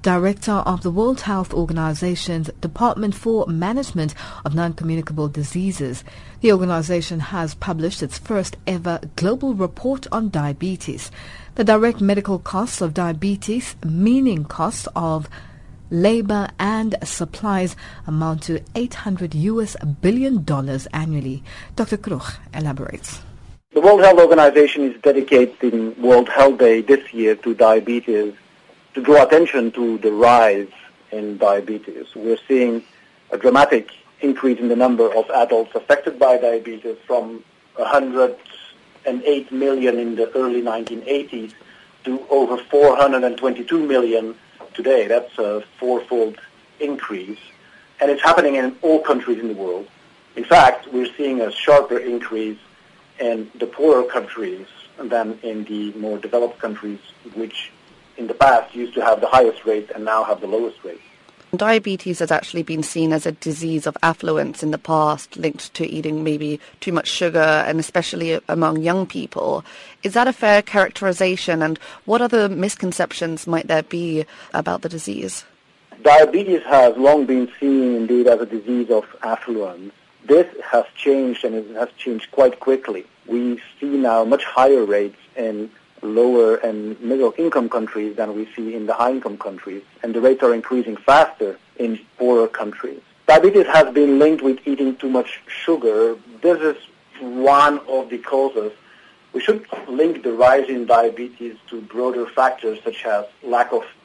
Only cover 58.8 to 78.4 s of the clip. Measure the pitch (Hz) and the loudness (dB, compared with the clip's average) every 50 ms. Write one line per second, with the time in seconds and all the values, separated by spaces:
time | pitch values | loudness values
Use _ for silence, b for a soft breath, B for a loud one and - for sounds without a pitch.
58.8 | 120 120 - 123 107 113 110 104 107 - - 127 123 113 110 - - 110 107 107 | -10 -6 -6 -2 0 0 0 2 0 2 4 4 4 4 2 -2 -4 -2 -2 -2
59.8 | 104 - - 107 107 110 110 110 110 110 104 - 104 95 104 113 120 110 - - | -4 -8 -12 -8 -6 -2 -2 -2 0 -2 -4 -6 -4 -4 -4 -4 -4 -4 -8 -12
60.8 | - 92 85 - _ _ _ _ _ _ _ _ _ _ - 180 208 214 226 220 | -16 -16 -16 -16 _ _ _ _ _ _ _ _ _ _ -6 -2 0 2 2 0
61.8 | 208 214 190 185 - 185 175 - 170 156 160 151 - - - 165 165 - 165 156 | 0 -4 -8 -8 -6 -8 -6 -6 -2 0 0 -2 -2 -4 -8 -8 -6 -6 -6 -6
62.8 | 156 - - 170 160 160 156 156 147 165 156 _ - 160 156 156 165 165 160 156 | -6 -6 -4 -2 0 0 0 0 -2 -4 -8 _ -8 -8 -8 -6 -6 -4 -4 -4
63.8 | - 156 147 - - 165 165 _ - 175 156 156 143 143 151 - - 156 151 156 | -4 -6 -6 -2 -2 -2 -2 _ -4 -4 -2 -2 -2 -4 -6 -8 -6 -6 -6 -6
64.8 | _ - 160 156 156 151 151 147 - _ - - 165 160 147 - - - _ - | _ -2 0 2 2 2 0 -2 -6 _ -14 -6 -6 -6 -6 -6 -16 -16 _ -8
65.8 | 165 - - 160 151 156 151 151 156 156 151 147 151 147 151 147 b b b b | -8 -6 -6 -8 -6 -6 -6 -4 -2 -2 -4 -4 -4 -6 -8 -8 b b b b
66.8 | - 190 170 165 - - - - 180 170 160 165 156 156 156 156 - - 156 160 | -8 -4 -4 -4 -4 -4 -6 -4 -4 0 2 2 2 4 2 2 0 -2 -4 -4
67.8 | 156 - _ 175 170 - - 180 170 165 160 - _ - 165 165 165 156 160 156 | -6 -2 _ -4 -4 -4 -8 -8 -4 -4 -4 -4 _ -4 -2 -2 0 0 -2 -2
68.8 | 156 170 175 190 185 - - 277 - - - - - - - - 160 B B B | -2 -2 -2 -2 -4 -6 -8 -12 -12 -8 -8 -6 -4 -4 -4 -6 -8 B B B
69.8 | B B B B - 202 190 233 247 262 247 - - 214 208 208 202 - - 208 | B B B B -10 -4 0 0 0 0 0 0 2 4 4 4 2 0 0 0
70.8 | 190 - - - 202 190 180 - 190 185 185 185 - - 165 165 156 160 160 - | 0 0 -2 -4 -4 -4 -2 0 0 -2 -2 -4 -4 -4 -2 -2 -2 -4 -4 -6
71.8 | B B B B B - 214 233 240 240 240 233 208 202 190 156 185 208 - - | B B B B B -2 0 0 0 2 2 0 0 0 -2 -4 -4 -4 -4 -6
72.8 | - 185 170 - 175 - - - 175 165 165 151 - 170 170 160 - - 165 156 | -6 -8 -4 -4 -4 -4 -4 -8 -6 -6 -6 -8 -6 -4 -4 -4 -2 0 -2 -2
73.8 | 156 _ - 170 175 170 160 156 156 B B B B B - 156 160 165 175 - | -2 _ -8 -8 -6 -4 -4 -4 -6 B B B B B -6 -6 -4 -4 -6 -6
74.8 | - 165 170 160 - - 101 - - 190 - - - _ _ _ _ _ _ _ | -6 -10 -12 -10 -12 -10 -10 -10 -10 -12 -12 -14 -18 _ _ _ _ _ _ _
75.8 | _ _ - - - 151 147 156 156 151 - 185 202 196 180 156 - - 143 135 | _ _ -20 0 6 8 10 10 8 8 4 -2 0 0 0 -2 0 4 6 6
76.8 | 127 120 113 123 131 139 151 151 139 123 131 127 123 120 - - 143 139 139 135 | 6 6 4 4 4 6 6 6 4 0 0 0 0 -4 -6 -4 0 2 2 2
77.8 | 131 123 123 117 113 110 123 123 120 123 120 120 | 2 0 0 -2 0 0 2 4 6 4 4 4